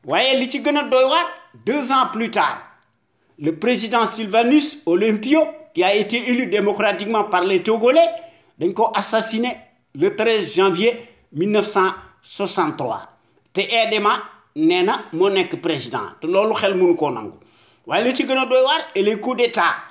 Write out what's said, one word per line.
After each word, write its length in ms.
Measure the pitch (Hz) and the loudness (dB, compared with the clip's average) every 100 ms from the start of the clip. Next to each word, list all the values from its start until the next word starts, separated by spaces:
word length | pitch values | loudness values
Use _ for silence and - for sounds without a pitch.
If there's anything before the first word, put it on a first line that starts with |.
Voyez, 360 | 123 160 254 262 | -2 0 2 0
li 100 | 254 | -2
ci 140 | 277 | -2
gën 140 | 294 294 | 0 0
a 60 | |
doy 200 | 262 254 | 2 2
waar, 220 | 262 320 339 - - - 160 | 4 2 -2 -8 -20 -10 -4
deux 240 | 285 247 | -4 0
ans 140 | 269 254 | 0 0
plus 200 | 220 226 | -2 -4
tard, 280 | 208 147 - - _ _ _ _ _ _ - | 0 0 -2 -14 _ _ _ _ _ _ -6
le 180 | 147 170 | -6 -2
président 500 | 226 233 214 240 226 | -2 0 0 0 0
Sylvanus 720 | 220 214 214 240 302 285 - - | -4 0 2 4 4 2 -6 0
Olympio, 600 | 175 220 214 262 311 311 - - | 2 2 0 2 2 2 -4 -12
qui 100 | - | 0
a 100 | 180 | 2
été 320 | 208 208 240 240 | 2 0 -2 0
élu 180 | 247 240 | -2 0
démocratiquement 800 | 208 202 196 214 202 202 233 | 0 0 0 0 0 -2 -2
par 200 | 254 180 | 0 0
les 180 | 180 190 | 2 0
Togolais, 460 | 185 220 233 311 330 - - _ _ _ | 0 2 4 4 4 0 -14 _ _ _
dañ 140 | 170 | -4
ko 180 | 196 226 | 0 0
assassiné 640 | 214 202 220 214 220 247 - - _ _ | 0 -2 -2 -2 -4 -4 -6 -16 _ _
le 200 | 139 180 202 | -2 -2 0
treize 380 | 220 220 165 | 0 0 -2
janvier 540 | 151 196 175 226 233 - _ _ | 2 2 2 0 0 -12 _ _
mille 180 | 143 196 | -6 0
neuf 160 | 208 202 | 0 0
cent 260 | 202 185 - - _ | 0 0 -2 -18 _
soixante-trois. 840 | - - 196 - 160 - 127 104 - _ _ _ _ | -20 -8 -6 -2 -2 -2 -6 -6 -10 _ _ _ _
Te 80 | - | -4
Edema 640 | 196 233 220 214 208 147 - - _ 147 | 0 0 0 0 0 0 -6 -20 _ 0
nee 260 | 160 175 | 2 4
na 200 | 185 240 - | 2 -2 -6
moo 160 | 165 190 | 0 2
nekk 300 | 196 180 170 | 2 -2 -4
président, 540 | 170 147 120 117 104 - | -4 -4 -4 -8 -8 -10
te 60 | 156 | -2
loolu 280 | 190 220 | 0 2
xel 200 | 214 202 185 | 0 0 2
mënu 160 | 180 170 | 2 2
koo 140 | 147 | 0
nangu. 260 | 120 104 - _ _ _ _ - | -4 -10 -16 _ _ _ _ -4
Waaye 220 | 160 240 | 0 0
li 60 | 262 | -2
ci 80 | |
gën 140 | 277 262 | 0 0
a 80 | 254 | 2
doy 160 | 254 | 2
waar, 240 | 262 320 - | 2 0 -2
et 80 | - | -2
les 180 | 202 214 | 0 0
coups 160 | 247 254 | -4 -2
d'État 380 | 240 - 170 - - | 0 2 0 0 -10